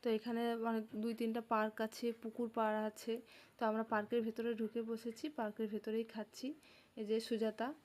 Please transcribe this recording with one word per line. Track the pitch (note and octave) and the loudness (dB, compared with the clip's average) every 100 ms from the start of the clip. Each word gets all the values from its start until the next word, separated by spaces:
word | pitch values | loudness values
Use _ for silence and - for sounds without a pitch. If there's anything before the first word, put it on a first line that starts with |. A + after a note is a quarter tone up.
তো | A#3+ | 2
এখানে | A3 A3+ A#3 A#3 A#3 | 2 2 0 2 2
অনেক | A3+ A3+ A3 G#3+ | 2 0 0 -2
দুই | A3+ | -2
তিনটা | A3+ A3+ A3+ | 0 0 0
পার্ক | A3+ A3 G#3+ A3 | 2 2 2 2
আছে, | A3 - A#3 | -2 0 -2
পুকুর | A3+ A3+ A3 A#3+ | -2 -6 -2 -2
পাড় | A3+ A3 G#3+ | 2 2 2
আছে। | G#3+ G#3+ - A#3 - - - - | 0 -4 -4 -4 -4 -20 -20 0
তো | A3+ | 2
আমরা | A3 | 2
পার্কের | A3 G#3+ G#3 A#3+ | 2 0 2 2
ভেতরে | A3+ A3 A#3 | 2 0 -2
ঢুকে | A3+ A3 A#3 | 0 0 0
বসেছি, | A3+ A3+ A#3+ A3+ D#4 | -2 -2 -4 -4 -6
পার্কের | D4+ G#3+ G#3+ A3 | -2 -2 0 -2
ভেতরেই | G#3 A3 A3 | -2 -2 -2
খাচ্ছি। | A3+ A3 G#3 - C4 D#4 - - - - | -2 -6 -8 -6 -6 -8 -14 -20 -20 -10
এই | G#3+ | 0
যে | A3 | 0
সুজাতা | A3+ A#3 A3 G#3+ A#3 D4+ | 2 0 0 0 -4 -4